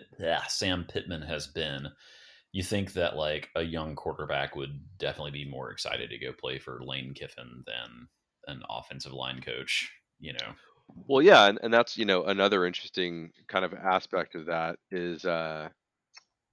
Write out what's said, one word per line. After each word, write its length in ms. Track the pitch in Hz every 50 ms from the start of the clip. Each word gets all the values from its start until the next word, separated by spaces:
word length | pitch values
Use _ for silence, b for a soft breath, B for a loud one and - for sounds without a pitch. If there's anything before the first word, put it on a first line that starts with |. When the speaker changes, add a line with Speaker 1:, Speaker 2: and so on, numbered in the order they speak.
| - _ - -
Speaker 1:
yeah, 260 | 87 82 82 73 -
Sam 380 | - - - 104 95 90 90 87 -
Pittman 340 | - - - - 85 78
has 240 | 76 80 80 73 -
been, 400 | - - 82 78 73 69 69 69 73 - B B B B B B B B B B B
you 140 | - 95 92
think 300 | - 110 101 98 98 -
that, 220 | 92 85 - -
like, 320 | 78 78 76 76 76 - - -
a 80 | 82
young 320 | 85 82 82 80 78 78 73
quarterback 640 | - - 82 76 - 78 73 73 69 71 73 -
would 240 | 71 69 69 71 71 82 - - -
definitely 320 | 71 69 67 - 76 73
be 180 | 71 71 71 69
more 220 | 67 65 64 57
excited 400 | 50 - - 67 65 62 60 57
to 80 | 58 58
go 140 | 64 65
play 260 | 65 - - 65 65 67
for 220 | - 67 64 62
Lane 320 | 64 67 67 67 65 65 67
Kiffin 480 | - - 67 - 62 62 60 60 64 65
than 440 | - 57 60 60 60 58 60 62 - _ _ _ _ _ _ - -
an 160 | 71 64 - -
offensive 440 | 55 60 - - 69 69 - 67
line 280 | 65 65 64 65 65 64
coach, 520 | - - 60 64 67 - - - - - - - _ _ _ -
you 140 | - 76
know? 220 | 65 - 57 53 - b b b b b b _ - - -
Speaker 2:
Well, 160 | - 135 131
yeah, 240 | 156 202 185 123 104
and, 140 | 101 104 113
and 100 | - 113
that's, 240 | 117 117 120 - -
you 100 | 110 113
know, 180 | 101 95 90 76
another 420 | 92 98 98 98 101 104 95 90
interesting 640 | 90 87 - - - - 95 90 87 85 82 82 82 _ _ -
kind 180 | - - 95 92
of 80 | 82
aspect 600 | 95 - - 95 92 92 - - - 92 82 - -
of 120 | 82 78
that 340 | 82 85 82 82 82 - - _ -
is, 340 | 95 90 87 87 85 78 -
uh, 440 | 90 85 82 82 80 78 78 76 82 - _ _ _ _ _ _ _ - - _ _ _ _ _ _